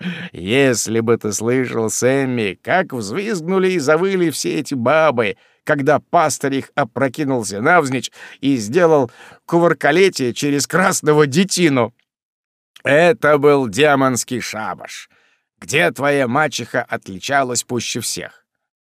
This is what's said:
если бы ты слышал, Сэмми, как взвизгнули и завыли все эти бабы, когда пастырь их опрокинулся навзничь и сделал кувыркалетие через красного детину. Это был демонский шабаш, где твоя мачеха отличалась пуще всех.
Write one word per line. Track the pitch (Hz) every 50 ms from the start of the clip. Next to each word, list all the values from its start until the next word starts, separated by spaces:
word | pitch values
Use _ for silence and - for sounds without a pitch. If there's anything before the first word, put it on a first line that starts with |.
| - 180 170 165 175 -
если | - 80 87 95 117 139 143 - 113 107 - - 113 113
бы | 113 117 117 110
ты | - 107 95
слышал, | - 107 120 127 131 127 120 127 117 110 107
Сэмми, | - - 123 127 135 139 135 127 123 120 107 98 87 -
как | - 113 156 185 180 - 139
взвизгнули | 120 104 95 117 185 202 226 220 170 156 170 190 190 185 190
и | 185 170
завыли | 131 139 156 160 190 196 196 185 175 160
все | 139 - - 175 175 165
эти | 143 - 147
бабы, | 127 113 123 151 160 160 151 127 120 113 98 92 _ _ _ _ _ -
когда | - 151 147 135 151 143 127
пастырь | - - - 175 160 147 - - - 139 135
их | 135 - - -
опрокинулся | 147 139 113 - 120 135 135 - 156 151 135 135 123 107 95 98 98
навзничь | 120 160 180 175 147 127 131 123 113 - _ - - - - -
и | - 139 139
сделал | 120 104 104 131 180 175 160 160 143 131 117 - - - - - - _
кувыркалетие | - 165 175 175 170 156 - - 143 151 180 196 185 - - 131 120 107
через | - 147 147 143 143 - -
красного | - 170 190 196 180 - - 151 151 151 156 139
детину. | 127 175 196 196 - 180 175 156 139 127 113 - - _ _ _ _ _ _ _ _ _ _ _ _ _ _ _ _ - -
Это | 127 139 151 170 180 - - - 147 151 143
был | 139 147 143 139 131 113
демонский | 90 117 147 151 143 135 135 131 123 110 - - 127 110
шабаш, | - - - 107 110 95 87 - - - - - - _ _ _ _ _ _ _ _ _ _ -
где | - - - 151 175 165
твоя | 120 - 135 143 143 143 131 113
мачеха | 120 147 156 147 - - 120 - - 127
отличалась | 113 - 117 110 - - 95 90 - - 139 139 135 123 120 110 -
пуще | - 127 117 - - - 123
всех. | 110 - - - 69 - - _ _ _ _ _ _ _ _ _